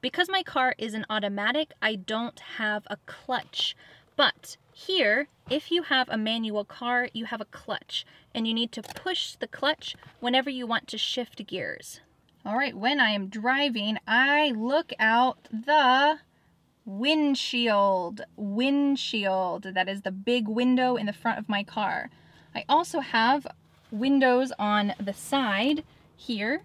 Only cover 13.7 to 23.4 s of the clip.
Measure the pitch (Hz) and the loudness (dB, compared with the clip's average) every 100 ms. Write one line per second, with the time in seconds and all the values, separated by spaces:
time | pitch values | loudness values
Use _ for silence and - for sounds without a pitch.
13.7 | 233 208 214 - 226 269 294 302 226 226 | -2 -4 -4 0 2 4 4 2 0 0
14.7 | 294 330 - 220 233 254 247 - 220 240 | 0 -2 0 2 4 4 0 -8 -8 2
15.7 | 302 262 254 294 311 _ _ _ _ _ | 4 6 6 6 2 _ _ _ _ _
16.7 | _ - 190 262 311 294 269 - 247 233 | _ -12 -4 2 4 4 2 0 0 2
17.7 | 208 202 190 175 208 - - 202 202 262 | 4 4 2 -2 -8 -14 -8 -6 0 2
18.7 | 285 285 277 - 220 202 190 185 175 190 | 4 4 2 -2 -2 0 0 0 -4 -4
19.7 | 185 185 196 196 190 196 247 214 220 247 | -2 -2 -2 -6 -4 0 0 2 2 4
20.7 | 254 254 247 208 208 - - 214 202 202 | 4 4 2 -2 -4 -4 -4 -2 -4 -4
21.7 | - 202 - - - - - - - - | -4 -2 -4 -8 -14 -20 -20 -12 -12 2
22.7 | 285 349 330 262 226 226 285 | 2 2 -4 -2 2 4 2